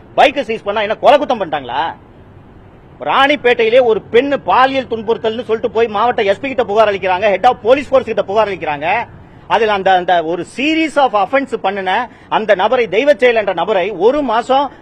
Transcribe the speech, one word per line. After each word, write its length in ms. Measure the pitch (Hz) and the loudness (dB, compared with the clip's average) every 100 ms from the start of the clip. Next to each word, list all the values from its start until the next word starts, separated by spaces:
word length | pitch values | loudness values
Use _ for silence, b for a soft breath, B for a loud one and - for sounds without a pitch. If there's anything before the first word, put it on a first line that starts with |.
| B - | B 2
பைக்கை 240 | 262 285 | 2 2
சீஸ் 220 | 254 220 | -6 -6
பண்ணா 180 | 196 214 | -4 -4
என்ன 140 | 208 | -4
கொலை 240 | 214 196 277 | 0 4 4
குத்தம் 220 | 277 240 | 2 -4
பண்ணிட்டாங்களா? 520 | 180 143 127 131 156 - - - - - - - - - - - | -4 -6 -6 -6 -6 -8 -20 -20 -20 -20 -20 -20 -20 -20 -20 -10
ராணிப்பேட்டையிலே 840 | 147 196 277 294 240 240 220 247 | -2 2 2 2 0 0 2 4
ஒரு 180 | 247 208 - | 4 0 2
பெண்ணு 260 | 226 277 277 | 0 0 -4
பாலியல் 420 | - 208 262 269 254 | 0 2 2 0 -4
துன்புறுத்தல்னு 580 | 226 208 226 220 226 | -8 -4 -2 -2 -6
சொல்லிட்டு 260 | 226 220 233 | -4 -4 -2
போய் 160 | 220 233 | -2 -2
மாவட்ட 360 | 208 240 - | 0 0 0
எஸ் 180 | 202 196 | 0 -2
பி 60 | 277 | -2
கிட்ட 180 | 262 | -4
புகார் 240 | 208 208 208 | -2 2 2
அளிக்கிறாங்க, 360 | 196 185 180 | 0 -2 0
head 200 | 208 190 | 0 2
of 120 | 247 247 | 0 0
police 240 | 214 277 277 | 0 0 2
force 140 | 269 | 0
கிட்ட 180 | 226 214 | 0 -4
புகார் 260 | 196 208 208 | -2 0 -2
அளிக்கிறாங்க. 560 | 180 156 147 156 220 - - B B B | -4 -6 -4 -2 -4 -6 -16 B B B
அதில் 200 | 185 220 | 0 2
அந்த, 240 | 202 190 | 2 2
அந்த 320 | 185 180 175 | 2 2 0
ஒரு 220 | 160 175 175 - | 0 -6 -8 -4
series 400 | 285 320 320 285 | -2 -2 -2 0
of 320 | 254 208 190 | 0 0 0
offense 240 | 269 269 220 | -2 -2 -4
பண்ணுன 460 | 190 202 185 202 247 B B | -4 -4 -2 -2 -4 B B
அந்த 260 | 170 214 | -4 0
நபரை, 340 | 190 202 254 220 | 2 2 0 0
தெய்வச்செயல் 440 | 190 285 285 247 | 0 2 4 2
என்ற 180 | 226 202 | 2 -2
நபரை 380 | 170 175 190 185 | -2 -2 0 -2
ஒரு 320 | 185 208 285 | 0 2 2
மாசம் 480 | 269 220 240 269 277 B | 0 -2 0 0 0 B